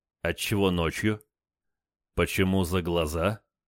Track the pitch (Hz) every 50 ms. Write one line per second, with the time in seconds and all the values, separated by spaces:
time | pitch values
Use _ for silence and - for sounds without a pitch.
0 | _ _ _ _ - 85 82 - - - 113 101 98 95 90 87 82 80 - -
1 | - 107 107 104 - _ _ _ _ _ _ _ _ _ _ _ _ _ _ _
2 | _ _ _ - 87 82 - - 95 92 95 95 92 82 90 95 85 87 85 85
3 | 82 76 78 82 80 98 110 110 _ _ _ _ _